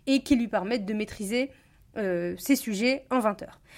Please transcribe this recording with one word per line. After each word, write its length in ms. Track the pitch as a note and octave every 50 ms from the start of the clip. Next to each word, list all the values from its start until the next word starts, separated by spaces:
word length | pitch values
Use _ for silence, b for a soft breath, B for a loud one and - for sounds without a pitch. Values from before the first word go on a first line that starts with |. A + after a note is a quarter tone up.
| b
et 160 | - C#4 C#4 C4+
qui 140 | - C#4+
lui 120 | A#3+ A#3 G#3+
permettent 360 | A3+ G3+ F3+ G3 A#3+ B3+ G3
de 80 | F#3 A3
maîtriser, 580 | G#3+ G#3+ G#3 - - G#3+ F#3+ A3 B3 C4 C4+ b b b b b b b b -
euh, 380 | A3 G#3+ F#3+ F3+ F3 F3 F3 F3
ces 200 | F#3 - - C#4
sujets 500 | C4 - A#3 G#3+ F#3 A3+ B3 C4 C#4 - -
en 100 | B3+ B3+
vingt 200 | A3 G#3+ G3+ - -
heures. 200 | - - - _ B B